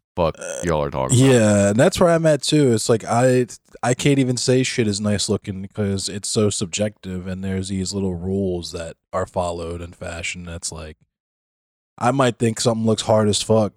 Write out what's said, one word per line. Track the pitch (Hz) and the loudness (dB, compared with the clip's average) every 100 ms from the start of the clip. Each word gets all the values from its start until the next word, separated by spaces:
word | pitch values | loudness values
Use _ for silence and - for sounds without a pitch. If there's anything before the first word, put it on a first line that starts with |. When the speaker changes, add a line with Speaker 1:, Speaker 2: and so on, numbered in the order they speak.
| _ - | _ -2
Speaker 1:
fuck | 80 - | -2 -2
Speaker 2:
Uh, | 90 69 | -8 -6
Speaker 1:
y'all | 85 76 | -2 0
are | 73 | 0
talking | 69 65 117 | -2 0 4
about. | 135 | 6
Speaker 2:
yeah, | 123 107 104 101 | 6 4 4 4
and | 107 | 4
that's | 160 - | 2 4
where | 175 | 2
I'm | 165 160 | 4 2
at | 147 | 2
too. | - 151 139 | 2 2 4
It's | 110 - | 2 2
like, | 113 | 0
I, | 95 117 131 127 120 - _ - | 0 2 4 2 0 -8 _ -6
I | - | -4
can't | 127 147 139 | 0 2 2
even | 127 123 | 2 0
say | - 127 | 2 2
shit | 127 - 110 | 0 -2 -2
is | 101 | -2
nice | 104 98 - | -2 -2 0
looking | 101 - 95 98 | -2 -4 -10 -10
'cause | - 101 98 - | -4 -4 -4 -6
it's | 101 - | -8 -4
so | - 104 | 0 0
subjective, | - 95 90 107 - 95 92 92 | 0 -4 -4 -4 -6 -10 -10 -8
and | 92 | -8
there's | 95 95 95 | -4 -4 -4
these | 98 92 | -4 -4
little | 98 95 | -4 -4
rules | 87 92 98 98 87 85 | -4 -4 -2 -2 -4 -8
that | 87 82 - _ | -10 -12 -14 _
are | 90 92 | -6 -4
followed | 95 87 87 85 85 | -4 -4 -6 -8 -10
in | 85 | -12
fashion | - 87 85 85 90 | -14 -12 -10 -10 -10
that's | 87 85 - | -12 -10 -10
like, | 82 78 78 _ _ _ _ _ _ _ _ _ - | -12 -14 -18 _ _ _ _ _ _ _ _ _ -4
I | 120 | 0
might | 135 127 110 | 2 2 2
think | 117 110 | 0 0
something | 123 113 113 | 0 2 2
looks | 110 | 0
hard | - 110 107 | 2 4 4
as | 98 | 2
fuck, | - 110 104 | 2 2 2